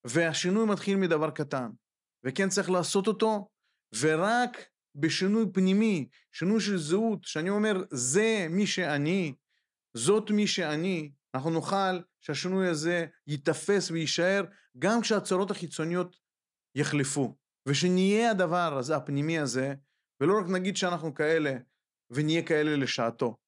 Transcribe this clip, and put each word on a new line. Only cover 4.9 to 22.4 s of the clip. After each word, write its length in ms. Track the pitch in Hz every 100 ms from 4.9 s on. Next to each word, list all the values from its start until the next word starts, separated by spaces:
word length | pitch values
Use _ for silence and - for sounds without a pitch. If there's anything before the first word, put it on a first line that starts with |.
בשינוי 500 | 143 151 - 190 220 214
פנימי, 560 | 190 185 196 220 185 123 _ _
שינוי 280 | - 170 220
של 180 | 196 190
זהות, 460 | 147 185 226 208
שאני 260 | - 156 170
אומר, 340 | 208 214 190 185
"זה 560 | 139 127 160 220 220 165
מי 160 | 175 208
שאני, 680 | - 160 147 147 190 165 - _ _ _ _ _
זאת 360 | 117 127 214 214
מי 160 | 208 202
שאני", 680 | - 160 151 180 175 151 143 _
אנחנו 160 | 131 151
נוכל 500 | 165 - 196 190 180 175 _
שהשינוי 480 | - 143 180 190 185
הזה 380 | 156 160 175 165 _ -
ייתפס 640 | 147 170 151 - 202 -
ויישאר, 540 | 165 151 - 175 196 180 - _ 127
גם 220 | 180 233
כשהצרות 500 | 220 214 - 185 196
החיצוניות 680 | 202 160 - 160 175 175 _ _ _ _ _ _
יחלפו, 640 | 131 143 147 135 147 123 - _ _ 131
ושנהיה 640 | 143 180 185 190 208 233
הדבר 480 | 202 175 175 170 139
הזה, 180 | 127 151
הפנימי 420 | - 143 151 165
הזה, 360 | 143 123 135 139 _ _ _ _
ולא 180 | 147 208
רק 60 | 180
נגיד 280 | 185 185 190
שאנחנו 380 | 185 175 156
כאלה, 380 | 139 151 165 147 127 - _ _ _ _
ונהיה 320 | 123 151 165